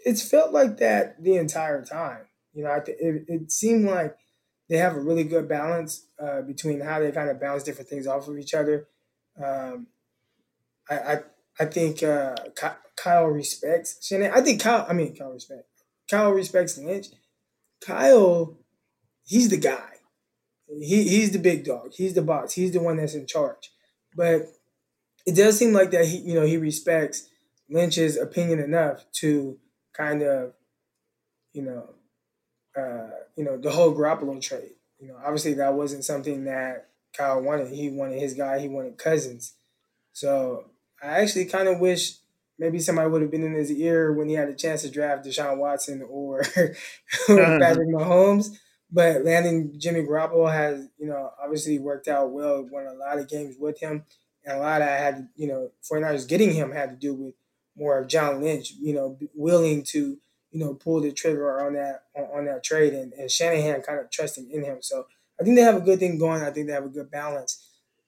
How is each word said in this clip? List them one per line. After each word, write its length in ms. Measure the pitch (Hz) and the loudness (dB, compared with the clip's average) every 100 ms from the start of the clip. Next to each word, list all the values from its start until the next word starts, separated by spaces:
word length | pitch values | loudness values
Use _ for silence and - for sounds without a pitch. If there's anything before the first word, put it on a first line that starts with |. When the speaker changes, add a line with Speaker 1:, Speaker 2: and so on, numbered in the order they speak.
Speaker 1:
it's 240 | 247 214 - | -2 -2 2
felt 240 | 294 311 | 4 4
like 240 | 294 262 - | 4 2 2
that 440 | 226 208 - - | 2 2 0 -2
the 140 | 175 185 | 2 2
entire 460 | 151 160 156 143 | 0 -4 -4 -4
time. 420 | 120 156 151 113 107 _ _ | -6 -8 -8 -10 -18 _ _
You 120 | 151 | -8
know, 60 | 147 | -4
I 100 | 147 | -4
th-, 180 | 151 - | -4 -4
it, 240 | 165 156 156 | -2 -2 -4
it 220 | 165 160 | -8 -6
seemed 360 | - 220 226 202 | -2 2 4 2
like 300 | 185 151 - _ _ _ _ - | 0 -4 -8 _ _ _ _ -2
they 80 | 165 | 2
have 180 | 180 | 2
a 60 | 151 | 0
really 240 | 147 165 | 0 0
good 240 | 151 165 143 | 0 0 0
balance, 580 | 147 156 170 156 - _ - | -4 -2 -4 -6 -12 _ -12
uh, 200 | 147 139 | -8 -6
between 380 | 131 135 156 143 | -8 -6 -6 -4
how 200 | 151 156 | -4 -2
they 100 | 147 | -2
kinda 220 | 151 147 | -2 -4
bounce 300 | 131 143 143 | -4 -6 -6
different 240 | 147 139 127 | -8 -12 -12
things 180 | 143 135 | -8 -4
off 220 | 135 139 | -6 -6
of 100 | 147 | -12
each 160 | 143 | -4
other. 340 | 156 151 147 - _ _ _ _ - | 0 0 0 -4 _ _ _ _ -10
Um, 460 | 139 135 131 123 120 _ _ _ _ _ _ _ _ _ - | -6 -6 -8 -12 -16 _ _ _ _ _ _ _ _ _ -8
I, 60 | |
I, 260 | 147 - 151 - _ _ - | -6 -2 -4 -6 _ _ -4
I 60 | |
think, 380 | 156 175 160 156 | -4 0 0 0
uh, 340 | 156 147 135 123 - | 0 0 -2 -6 -12
Ky-, 240 | - 151 - _ | -8 -8 -8 _
Kyle 320 | - 180 175 160 | -6 4 4 4
respects 800 | 147 139 - 147 165 - - - | 2 -4 -6 0 0 -2 -10 -4
Shanahan. 260 | 196 196 | 0 4
I 80 | 247 | 4
think 180 | 277 214 | 4 2
Kyle, 260 | 220 233 165 | 2 2 2
I 40 | |
mean, 240 | 175 143 - | -2 -2 -6
Kyle 160 | 135 | -16
respect-, 360 | 127 - 127 - _ _ _ - | -16 -18 -20 -20 _ _ _ -4
Kyle 220 | 202 208 | 2 4
respects 480 | 196 180 185 170 135 | 2 2 2 2 -2
Lynch. 280 | 151 202 - _ _ _ _ _ _ _ | -6 -8 -10 _ _ _ _ _ _ _
Kyle, 760 | - - 269 247 185 170 160 - _ _ _ _ _ _ | -8 4 8 10 8 4 -2 -8 _ _ _ _ _ _
he's 240 | - 220 233 | 0 4 4
the 80 | 165 | 4
guy. 380 | 131 131 - - _ _ _ _ _ _ - | 2 -2 -8 -20 _ _ _ _ _ _ -16
He, 400 | 151 147 208 190 | -10 0 2 4
he's 240 | 208 208 | 4 2
the 60 | 185 | 2
big 260 | 175 156 | 2 2
dog. 280 | 139 123 - | -2 -6 -8
He's 200 | - 185 | -6 -2
the 80 | 175 | 0
boss. 300 | 156 147 - | 0 -2 -4
He's 200 | 180 185 | -4 -2
the 80 | 175 | 0
one 180 | 165 160 | 0 -2
that's 160 | 151 | -4
in 120 | 151 135 | -6 -6
charge. 460 | 160 139 - - _ _ _ _ | -2 -2 -4 -18 _ _ _ _
But 280 | 160 170 160 160 _ _ _ _ _ _ _ 180 | 0 2 2 -2 _ _ _ _ _ _ _ 2
it 80 | |
does 240 | 170 214 208 | 6 6 6
seem 140 | 233 | 6
like 180 | 202 185 | 6 4
that 160 | 175 165 | 4 2
he, 120 | 180 | 0
you 160 | 180 | -2
know, 120 | 165 151 | 2 2
he 120 | 165 | 2
respects 680 | 156 147 170 165 147 - - _ _ _ - | -2 -2 0 0 0 -6 -14 _ _ _ -4
Lynch's 480 | 160 175 165 156 151 | 0 2 2 0 0
opinion 440 | - 175 170 156 | -2 -2 0 0
enough 440 | 143 165 151 135 _ | 0 0 0 -2 _
to 440 | - 156 147 135 127 _ _ _ | -4 0 0 -2 -10 _ _ _
kind 300 | - 151 147 | -6 -4 -2
of, 300 | 143 135 127 - _ _ _ _ _ _ _ _ _ | 0 0 -4 -12 _ _ _ _ _ _ _ _ _
you 100 | 147 | -12
know, 320 | 131 123 - _ _ _ _ _ _ _ _ 139 | -10 -10 -14 _ _ _ _ _ _ _ _ -8
uh, 340 | 131 117 113 - - - | -8 -10 -12 -16 -14 -8
you 80 | |
know, 120 | 143 131 | -6 -4
the 140 | 143 | 0
whole 240 | 156 165 | 4 4
Garoppolo 460 | 147 151 160 143 135 | 4 0 0 -4 -8
trade. 320 | - 127 - - _ _ | -10 -10 -14 -20 _ _
You 100 | 135 | -20
know, 80 | 123 | -10
obviously 300 | 143 151 156 | -6 -2 -2
that 200 | 139 139 | 0 0
wasn't 300 | 139 143 139 | 0 -2 -6
something 400 | - 139 143 139 | -6 -6 -6 -6
that 440 | 135 131 131 123 - _ _ - | -6 -6 -6 -10 -16 _ _ -4
Kyle 240 | 139 131 | 0 0
wanted. 320 | 135 151 127 | 0 -2 -4
He 160 | 143 143 | -6 -6
wanted 300 | 139 135 131 | -4 -6 -4
his 160 | 143 | -6
guy. 240 | 131 135 139 | -4 -4 -2
He 100 | 143 | -4
wanted 300 | 135 127 - | -8 -10 -6
Cousins. 560 | 160 156 131 123 - - _ _ _ _ _ | 0 0 -2 -10 -18 -20 _ _ _ _ _
So 580 | - 143 139 127 120 - _ _ _ | -6 0 0 -2 -6 -12 _ _ _
I 180 | 143 170 | -4 0
actually 240 | 208 190 | 0 -2
kinda 340 | 180 190 190 175 | -2 0 0 2
wish 380 | 180 175 - - _ _ _ - | 2 0 -4 -10 _ _ _ -6
maybe 200 | 165 170 | -4 -2
somebody 300 | 156 165 160 | -2 0 2
would 140 | 160 | 2
have 80 | 147 | 0
been 140 | 160 | -2
in 100 | 156 | -4
his 160 | 156 147 | -2 -4
ear 420 | 147 165 165 160 | -2 0 2 2
when 160 | 151 151 | 0 -2
he 60 | |
had 140 | 156 143 | -2 -2
a 60 | |
chance 280 | 135 165 151 | -4 -4 -4
to 80 | 147 | -6
draft 340 | 143 147 139 | -4 -4 -4
Deshaun 340 | 135 143 143 135 | -6 -6 -4 -2
Watson 440 | 143 143 - 135 | -2 -4 -6 -10
or, 380 | 131 139 139 135 139 | -12 -10 -6 -4 0
<laughs> 60 | 185 156 - - - - - - | 0 0 -2 -16 -20 -10 0 6
or 120 | 202 | 8
Speaker 2:
Uh-huh. 180 | 165 160 | 8 6
Speaker 1:
Patrick 280 | 170 165 165 | 6 4 2
Mahomes. 680 | 160 170 180 196 202 208 - _ _ _ | 0 4 6 6 4 0 -8 _ _ _
But 340 | 170 170 143 | 4 6 4
landing 500 | 165 170 175 165 151 147 | 4 4 4 0 -2 -6
Jimmy 240 | 165 165 | -4 -2
Garoppolo 500 | 143 151 160 165 160 | 0 -2 2 2 2
has, 360 | 156 147 143 135 - | 2 0 -4 -10 -12
you 80 | 151 | -8
know, 240 | 143 131 - | -8 -10 -10
obviously 360 | 143 151 151 147 | -6 -4 -2 -2
worked 300 | 143 139 160 | -4 -6 -2
out 220 | 143 131 | 0 0
well. 340 | 139 147 139 127 | -2 -2 -2 -4
Won 160 | 139 135 | -12 -12
a 80 | |
lot 240 | 131 139 147 | -10 -6 -6
of 100 | 135 | -6
games 280 | 151 143 131 | -8 -8 -6
with 220 | 151 151 | -6 -6
him. 240 | 156 151 - _ _ _ | -8 -8 -12 _ _ _
And 140 | 143 139 | -8 -4
a 20 | |
lot 220 | 147 156 | 0 0
of, 60 | 147 | 0
I 40 | |
had, 360 | 139 143 135 127 - | 0 -2 -4 -10 -8
you 120 | 147 | -6
know, 220 | 131 127 - | -6 -8 -12
forty-niners 440 | - 151 156 143 127 | -6 -2 0 -2 0
getting 260 | 175 208 | 2 4
him 180 | 160 135 | 2 -2
had 180 | 147 135 | -4 -8
to 60 | 127 | -6
do 180 | 143 | -8
with 200 | 135 131 - _ _ _ - | -8 -10 -16 _ _ _ -6
more 220 | 147 135 | 0 0
of 100 | 131 | 2
John 340 | 160 147 135 | 0 0 0
Lynch, 300 | 156 143 - | -2 -4 -8
you 220 | - 151 | -8 -4
know, 220 | 143 135 135 | -2 -4 -8
b-, 100 | 147 | -14
willing 480 | 151 156 175 160 147 135 | -4 2 4 4 0 -2
to, 300 | 151 143 139 _ _ _ | -2 -2 -6 _ _ _
you 100 | 160 | -8
know, 140 | 147 | -6
pull 260 | 135 165 160 | -6 -2 0
the 120 | 147 | 0
trigger 480 | 139 165 147 143 135 | -2 -2 0 0 -2
on 120 | 143 | -2
that, 300 | 143 139 135 _ | -4 -6 -8 _
on, 100 | 143 143 143 | -10 -8 -6
on 60 | |
that 180 | 143 131 | -6 -6
trade. 300 | - 156 151 | -2 4 4
And, 200 | 139 127 | 2 -8
and 160 | 135 131 | -10 -4
Shanahan 520 | - 170 160 151 139 | 0 2 2 0 -2
kind 160 | 151 147 | -4 -8
of 120 | 127 | -6
trusting 400 | - 147 - 123 | -6 -6 -8 -10
in 120 | 151 | -8
him. 160 | 139 127 | -6 -8
So 240 | - 131 - _ _ - | -8 -8 -10 _ _ 0
I 40 | |
think 120 | 185 247 | 6 8
they 60 | |
have 140 | 233 190 | 8 8
a 40 | |
good 180 | 175 185 | 6 4
thing 200 | 180 160 | 2 0
going. 240 | 160 160 | 0 0
I 80 | 147 | -4
think 180 | 147 147 | -6 -6
they 60 | |
have 100 | 143 | -6
a 40 | 139 | -6
good 220 | 143 139 | -10 -12
balance. 560 | 147 147 143 123 - _ _ _ _ | -10 -8 -8 -8 -12 _ _ _ _